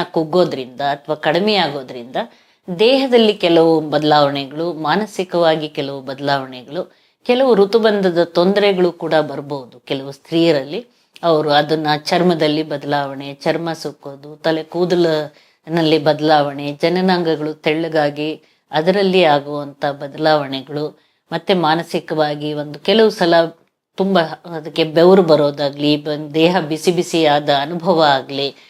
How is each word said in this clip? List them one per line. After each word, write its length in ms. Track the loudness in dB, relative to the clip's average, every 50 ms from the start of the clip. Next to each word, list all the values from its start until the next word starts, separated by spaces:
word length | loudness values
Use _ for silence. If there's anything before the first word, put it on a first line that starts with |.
| -2 -2
ಕುಗ್ಗೋದ್ರಿಂದ 720 | -2 -4 -2 0 0 0 0 0 -2 -6 -10 -10 -8 -6
ಅಥವಾ 360 | -4 -4 -4 -4 -6 -8 -8
ಕಡಿಮೆ 380 | -4 -2 -2 0 0 0 0 0
ಆಗೋದ್ರಿಂದ 600 | 0 0 -2 -4 -8 -10 -12 -14 -14 -14 -10 -8 -8 -8 -8 _ _ _ _ _ _ _ -8 -2 2
ದೇಹದಲ್ಲಿ 560 | 2 4 4 2 2 2 4 4 4 4 2
ಕೆಲವು 460 | 2 2 4 4 6 6 4 4 2
ಬದಲಾವಣೆಗಳು, 920 | 0 0 -2 0 2 2 4 4 4 2 0 -4 -8 -8 -8 -6 -6 -6
ಮಾನಸಿಕವಾಗಿ 960 | -6 -4 -2 -2 -2 -2 -2 -4 -6 -8 -6 -4 0 0 2 2 2 0 -4 -6
ಕೆಲವು 320 | -8 -8 -8 -8 -10 -10
ಬದಲಾವಣೆಗಳು, 920 | -12 -12 -10 -6 -4 -2 -2 -2 -4 -8 -14 -16 -16 -10 -10 -10 -10 -10 _ _ _ _ _ _ _
ಕೆಲವು 280 | -2 0 2 2 4 4
ಋತುಬಂಧದ 720 | 4 4 4 2 2 2 2 2 2 0 0 2 0 0
ತೊಂದರೆಗಳು 680 | 0 2 2 2 2 2 2 2 2 2 2 0 0
ಕೂಡ 220 | 0 -4 -4 0 0
ಬರ್ಬೋದು. 640 | 0 0 -2 -6 -10 -10 -10 -10 -12 -12 -16 -20 -16
ಕೆಲವು 320 | _ -8 -8 -6 -8 -10
ಸ್ತ್ರೀಯರಲ್ಲಿ 760 | -16 -18 _ -4 0 2 4 4 2 2 -2 -6 -8 -12 -12 _ _ _ _ _ _ _
ಅವರು 280 | 0 0 0 2 2 2
ಅದನ್ನ 360 | 2 2 2 2 0 -2 0 0 -2 -2 -2
ಚರ್ಮದಲ್ಲಿ 580 | -2 0 2 2 2 2 2 0 0 0 -2
ಬದಲಾವಣೆ, 720 | -4 -4 -8 -8 -4 -4 -2 -2 -2 -4 -8 -10 -12 -12 -12
ಚರ್ಮ 380 | -6 -4 -4 -4 -2 -4 -8
ಸುಕ್ಕೋದು, 640 | -8 -8 -10 -12 -12 _ -16 -18 -16 -16 -18 -20 -12
ತಲೆ 260 | -6 -4 -2 -2 -2
ಕೂದಲಿನಲ್ಲಿ 1400 | -4 -6 -4 -4 -2 0 0 2 2 2 0 -2 -4 -6 -12 _ _ _ _ _ _ -4 -2 0 2 2 2 2
ಬದಲಾವಣೆ, 800 | 2 2 0 2 2 2 4 4 2 0 -4 -8 -8 -8 -6 -2
ಜನನಾಂಗಗಳು 720 | -2 -2 0 0 0 0 0 0 0 0 -2 -2 -4 -6 -8
ತೆಳ್ಳಗಾಗಿ 880 | -4 -4 -2 -2 -2 -2 -2 0 0 0 0 -2 -4 -6 -8 -8 -10 _ _ _ _ _ -6
ಅದರಲ್ಲಿ 540 | -4 -2 0 2 2 2 2 2 2 4 4
ಆಗುವಂತ 640 | 4 4 2 0 -4 -8 -8 -8 -10 -10 -6 -6
ಬದಲಾವಣೆಗಳು, 1120 | -6 -6 -8 -10 -12 -6 -2 0 2 2 2 0 -4 -8 -10 -10 -8 -8 -8 -8 -8 -10 _ _ _ _ _ _ -8
ಮತ್ತೆ 220 | -8 -4 -2 0 0
ಮಾನಸಿಕವಾಗಿ 1000 | 2 2 2 2 0 -2 -4 -6 -6 -4 -2 -2 0 0 0 -2 -4 -6 -6
ಒಂದು 260 | -6 -6 -8 -8 -12 -4
ಕೆಲವು 320 | 0 2 4 4 4 4
ಸಲ 240 | 2 0 2 4 4 4 4 2 -2 _ _ _ _ _ _ _ _
ತುಂಬಾ 260 | -2 0 2 2 2 0 -2 -6 -12 -14
ಅದಕ್ಕೆ 400 | -12 -12 -12 -12 -6 -2 -2 -2
ಬೆವರು 380 | 0 2 4 6 6 6 6
ಬರೋದಾಗ್ಲಿ, 720 | 6 6 4 4 4 2 0 -2 -4 -4 -4 -2 0 0 0
ಬಂದ್ 380 | 0 -2 -4 -6 -6 -6 -4 0
ದೇಹ 260 | 2 2 4 2 0
ಬಿಸಿ 320 | -2 -2 -4 -2 -2 0
ಬಿಸಿ 340 | 0 0 -2 -2 0 2 2
ಆದ 220 | 4 2 2 2 0 0 0
ಅನುಭವ 420 | -2 -4 -6 -4 -2 0 2 4
ಆಗ್ಲಿ, 520 | 4 4 2 0 -2 -6 -6 -6 -6 -6 -8 _ _